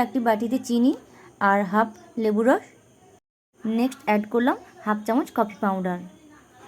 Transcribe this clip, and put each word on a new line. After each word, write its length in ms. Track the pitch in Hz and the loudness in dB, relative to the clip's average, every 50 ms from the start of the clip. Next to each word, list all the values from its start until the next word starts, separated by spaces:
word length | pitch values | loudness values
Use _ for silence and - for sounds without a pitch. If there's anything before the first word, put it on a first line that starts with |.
| 247 | 2
একটি 160 | 240 - 262 233 233 | 2 -2 -2 0 0
বাটিতে 300 | 220 214 240 220 233 262 - - | 0 0 0 -2 -4 -4 -2 -2
চিনি 240 | 240 233 240 262 339 - - - - - - - - _ 202 196 | 0 2 2 2 2 0 -6 -18 -20 -20 -20 -20 -8 _ 2 2
আর 100 | 196 202 208 185 | 2 2 0 2
হাফ 180 | 196 214 226 220 - - - - - - 220 | 2 2 0 0 -2 -12 -20 -12 -8 -2 0
লেবু 180 | 214 214 208 226 240 | 0 2 2 4 2
রস, 180 | 294 415 - - - _ _ _ _ _ _ - _ _ _ _ _ _ _ _ _ _ - | 2 2 0 -8 -20 _ _ _ _ _ _ -20 _ _ _ _ _ _ _ _ _ _ -6
নেক্সট 360 | 220 220 226 240 262 262 - - - | -4 -2 0 0 0 -2 -4 -2 0
অ্যাড 160 | 214 208 208 214 - | 0 0 0 0 -2
করলাম 240 | 240 240 262 359 466 - - - - - | 0 0 0 -2 -2 -6 -16 -20 -12 -6
হাফ 140 | 208 214 214 214 | -4 -4 -4 -2
চামচ 220 | - 226 262 359 - - - | -2 -2 -2 -2 -2 -2 -4
কফি 180 | 220 208 208 - - | -4 -4 -4 -4 -2
পাউডার, 360 | 202 190 190 185 185 180 180 180 180 - - - - - - - _ _ - - | -2 -2 -2 -2 -4 -4 -6 -8 -14 -20 -20 -20 -20 -20 -20 -20 _ _ -20 -20